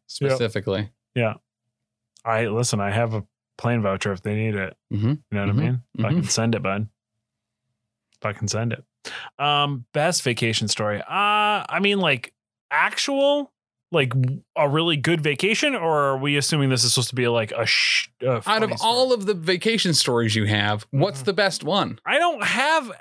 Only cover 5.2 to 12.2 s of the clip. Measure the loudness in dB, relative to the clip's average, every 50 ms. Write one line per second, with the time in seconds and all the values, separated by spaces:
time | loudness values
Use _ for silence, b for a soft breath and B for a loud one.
5.2 | _ -6 -4 -2 0 0 0 2 0 0 -2 -4 -6 _ -4 -2 0 0 2 0
6.2 | 0 0 0 0 2 2 0 0 0 -2 -2 -2 -4 -6 _ _ _ _ _ _
7.2 | _ _ _ _ _ _ _ _ _ _ _ _ _ _ _ _ _ _ _ -8
8.2 | -6 -6 -4 -4 -4 -4 -2 -2 -2 -2 -4 -6 -10 _ _ _ -16 B B B
9.2 | B B B -2 0 2 2 2 2 0 -2 -4 -8 _ -2 0 2 2 2 0
10.2 | 0 0 0 0 0 0 0 0 0 -2 -2 0 0 -2 -2 -4 -4 -4 -2 0
11.2 | 2 2 2 2 2 2 0 0 -2 -2 -2 0 2 2 2 2 2 2 2 0